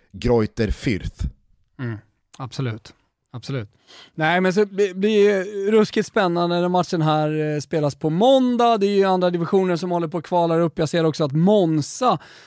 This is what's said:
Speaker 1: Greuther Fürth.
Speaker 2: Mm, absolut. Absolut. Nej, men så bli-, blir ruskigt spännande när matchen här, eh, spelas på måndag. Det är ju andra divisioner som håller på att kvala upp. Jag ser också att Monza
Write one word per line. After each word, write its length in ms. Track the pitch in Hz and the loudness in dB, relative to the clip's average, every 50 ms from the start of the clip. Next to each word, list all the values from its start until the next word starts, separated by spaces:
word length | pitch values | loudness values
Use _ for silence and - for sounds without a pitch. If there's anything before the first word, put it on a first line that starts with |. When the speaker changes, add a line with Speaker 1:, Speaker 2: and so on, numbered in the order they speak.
| _ _ | _ _
Speaker 1:
Greuther 560 | - 92 - 120 120 113 107 104 - - 110 98 | -14 -6 -2 0 2 2 0 -2 -2 -4 -2 -2
Fürth. 580 | - - - 143 101 87 - - - - - - - _ _ _ _ _ _ _ _ - | -2 -4 -4 -4 -4 -4 -6 -10 -10 -8 -8 -8 -8 _ _ _ _ _ _ _ _ -10
Speaker 2:
Mm, 200 | 127 117 110 104 _ _ _ _ _ _ _ - | -8 -8 -8 -10 _ _ _ _ _ _ _ -14
absolut. 540 | 135 120 - - 135 117 107 110 _ - - _ _ _ _ _ _ _ - | -14 -12 -8 -6 -6 -6 -6 -10 _ -20 -20 _ _ _ _ _ _ _ -20
Absolut. 340 | 117 - - 139 127 107 - _ _ _ _ - - - _ - | -16 -12 -8 -8 -8 -10 -12 _ _ _ _ -20 -20 -20 _ -6
Nej, 260 | 156 156 160 175 185 | -2 0 2 2 2
men 120 | 185 185 | 2 2
så 140 | 170 208 208 | 2 2 0
bli-, 280 | 196 196 190 208 190 180 | 0 0 -2 -2 -2 -2
blir 760 | 190 196 214 220 208 202 208 202 190 185 208 214 196 196 202 | -2 0 2 4 4 4 4 2 0 -2 -4 -8 -4 -2 2
ruskigt 380 | 220 220 214 - - 220 202 - | 4 4 2 2 0 -4 -4 -2
spännande 520 | - 220 196 175 170 175 175 175 175 175 | 0 0 0 0 0 0 0 0 0 0
när 80 | 175 180 | 0 0
matchen 340 | 180 180 170 - 190 165 | 0 0 -2 -2 -2 0
här, 520 | 156 156 151 156 151 151 156 156 151 151 151 | 0 0 2 0 0 -2 -2 -2 -4 -4 -4
eh, 60 | 147 | -6
spelas 340 | 143 - 175 160 147 143 139 | -6 -4 -4 -2 -2 -2 -4
på 160 | - - 156 | -2 -4 -2
måndag. 680 | 156 175 220 262 269 262 254 247 247 233 240 233 233 | 0 2 4 4 4 4 2 0 0 2 2 2 2
Det 100 | 214 196 | 2 2
är 100 | 202 202 | 0 2
ju 80 | 196 196 | 2 2
andra 260 | 190 185 185 180 180 | 2 2 2 0 0
divisioner 460 | 175 170 170 - 202 190 190 185 175 | 0 -2 -2 0 0 0 2 2 -2
som 140 | 156 185 180 | -2 -2 -4
håller 180 | 175 170 170 156 | -2 -2 -4 -4
på 100 | 175 165 | -6 -8
att 60 | - | -6
kvala 340 | - 180 175 170 170 165 165 | -2 0 0 2 2 2 2
upp. 200 | 170 160 - - | 0 0 0 -2
Jag 100 | 160 143 | -4 -2
ser 160 | - 170 160 | 0 0 0
också 200 | 160 143 - 160 | 0 0 0 -2
att 80 | 139 | -2
Monza 840 | 135 156 170 196 214 208 180 160 156 151 143 - - - 254 247 185 - - - - - - | 0 2 4 4 4 4 2 2 0 -2 -2 -4 -6 -2 0 0 0 -2 -4 -14 -20 -20 -20